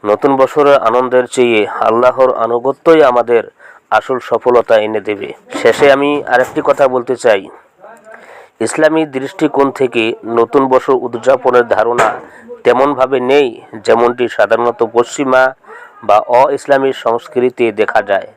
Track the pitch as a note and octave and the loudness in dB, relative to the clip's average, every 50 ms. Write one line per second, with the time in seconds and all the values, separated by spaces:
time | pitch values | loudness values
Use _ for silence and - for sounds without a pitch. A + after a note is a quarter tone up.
0 | - G#2 G#2 G#2 - C#3+ C#3 C3 C3+ B2+ - D#3 C#3+ C#3+ C#3+ C3+ - A2 A2+ B2 | 2 0 0 2 2 0 2 2 0 0 2 2 4 4 4 4 2 2 0 0
1 | B2+ B2 B2 B2+ B2 A#2+ - - B2 A#2+ A#2 G#2+ G#2 F#2+ - - A2+ A2 A2+ A#2 | 0 2 0 0 0 0 0 0 0 2 2 0 0 -2 -4 -2 -2 0 0 2
2 | B2 B2 B2 B2+ C3 B2+ B2 - A2+ A2+ A#2 A#2+ A#2+ C3+ C#3 _ _ E3 E3 D#3 | 2 2 2 2 0 0 2 -2 -2 -2 -2 -2 -2 -4 -6 _ _ 2 4 6
3 | D3+ C3 B2 A#2+ A#2 A#2 A#2+ A2+ G#2 - _ _ - - - - _ _ - A2 | 4 4 4 0 0 2 0 0 0 -2 _ _ -20 -20 -20 -20 _ _ -2 -2
4 | - - C3+ B2 - - - A2+ - B2+ B2 A#2+ A2 - A#2 A2 G#2+ G#2+ A2 G#2+ | -2 -2 -6 -6 -4 -4 -4 -2 0 2 2 2 2 2 0 0 0 -2 -6 -6
5 | G2 G#2 G#2 G2 G#2 - - - _ _ - - - A#2 A2+ - D3+ C#3+ C3+ C3+ | -6 -6 -8 -8 -8 -14 -14 -18 _ _ -12 0 0 0 2 2 2 2 4 2
6 | C#3+ D3 D3 C#3+ - - B2+ B2 B2+ - - D3+ C#3+ - C#3+ C3+ C#3+ C3 B2+ B2+ | 2 -2 -2 -4 -4 -2 0 0 0 -2 -4 -6 -2 -2 0 2 2 0 0 -2
7 | A#2+ - C3 A2+ - A#2+ G#2+ G2+ F#2 - - - _ _ _ _ - - - - | -4 -4 -6 -2 0 0 0 0 -2 -10 -20 -20 _ _ _ _ -20 -20 -20 -20
8 | _ - - - - - - - - _ _ _ A2+ A2+ - D#3 D#3 D#3 D#3 D#3+ | _ -20 -20 -20 -20 -20 -20 -20 -20 _ _ _ -6 -6 -2 0 0 0 2 0
9 | D#3+ D3+ C3 C3+ C3 C3+ - - D#3+ C#3+ - C#3 C#3 C#3 - - D3 B2 - A#2+ | -2 -2 -6 -10 -10 -10 -6 -2 -2 -2 0 0 0 0 0 -2 -4 -2 -2 -2
10 | A2 A2+ A2 - - G#2+ A#2 A#2 A#2 A2+ - C#3+ C3+ C3 B2+ B2+ - - C3+ B2 | -2 -2 -4 -6 -10 -6 0 0 -2 0 0 -2 0 2 0 0 2 0 -2 -2
11 | A#2+ B2 A#2+ A#2 A#2 B2+ C3+ B2 - C3 B2 B2 A#2+ A#2 A2+ G2+ A2 A#2 A#2+ A#2+ | -2 -6 -10 -4 0 0 0 0 0 0 2 2 2 2 0 0 0 -2 0 0
12 | A2+ G#2+ - - - - - - - - - - - B2 A#2+ B2 C3+ C#3+ C#3+ B2 | 0 -2 -2 -6 -14 -20 -20 -20 -20 -20 -20 -4 0 0 2 2 0 0 0 -2
13 | C3 C3 C3+ B2+ B2 B2+ C3+ D3 C#3+ B2 A2 - - - - A2+ G2+ A2+ A2+ A#2 | -2 -2 0 -2 0 2 2 2 2 0 -4 -10 -20 -20 -20 -12 -2 0 0 2
14 | A#2 A#2+ B2 B2 B2 A#2 - - G#2+ G2+ A2+ A2 A#2 A#2+ A#2 - A#2+ A2 A2 A#2 | 2 0 0 0 -4 -6 -2 -2 0 0 0 0 0 -2 -2 -2 -4 -2 0 -2
15 | A#2+ - - - C#3+ C3 C3 B2+ C3 C3 C3 _ _ - - - - - _ - | -2 -2 -4 -6 -2 0 2 2 2 2 -2 _ _ -20 -20 -20 -20 -20 _ -12
16 | - G#2 G2+ G#2+ - - B2 B2 C3+ C#3 C#3+ C3+ - - C#3 C3+ C3+ C3+ C3 - | -2 2 2 2 2 2 2 2 4 2 0 -4 -2 0 0 2 2 -2 -4 -2
17 | - A#2 A2+ A#2 - - - B2+ A#2+ B2+ A#2+ - B2 A#2 G#2 G#2 G#2+ - - A2+ | -4 -4 -4 -4 -6 -6 -4 -2 -2 -2 -2 0 -2 -2 0 -2 -4 0 0 -4
18 | G#2 G2 G2+ F#2+ - - - | -2 0 -2 -2 -2 -6 -20